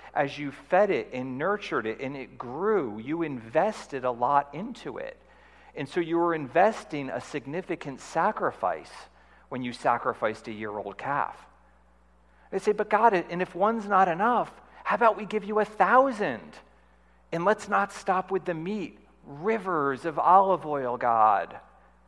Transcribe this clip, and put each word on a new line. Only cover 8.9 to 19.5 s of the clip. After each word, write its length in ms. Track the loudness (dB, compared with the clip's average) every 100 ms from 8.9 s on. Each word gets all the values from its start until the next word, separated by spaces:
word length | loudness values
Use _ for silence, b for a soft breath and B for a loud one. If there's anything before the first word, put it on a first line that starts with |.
| -20 -20 b b b b
when 140 | -8
you 100 | -8
sacrificed 720 | -4 0 0 0 -2 -2 -4 -10
a 40 |
year-old 460 | -8 -8 -8 -8 -8
calf. 480 | -4 -2 -4 -6 -20 _ _ _ _ _ _ _ b b b
They 80 | -4
say, 140 | 0
"But 180 | 0 2
God, 240 | 4 4
and 260 | 4 -2 -4
if 140 | -4
one's 340 | 0 0 0 0
not 200 | 2 4
enough, 440 | 2 0 0 -2 -8 B B
how 120 | B 2
about 200 | 4 2
we 80 |
give 200 | -2 -6
you 140 | -2 -2
a 60 |
thousand? 920 | 0 2 4 6 6 2 -2 -4 -10 -20 -20 b b b b b b
And 120 | -2
let's 240 | 2 2 2
not 240 | 0 0
stop 380 | -4 -2 -2 0
with 140 | -4
the 100 | -2
meat. 440 | -4 -4 -6 -6 -12 -20 _
Rivers 800 | -18 -8 -2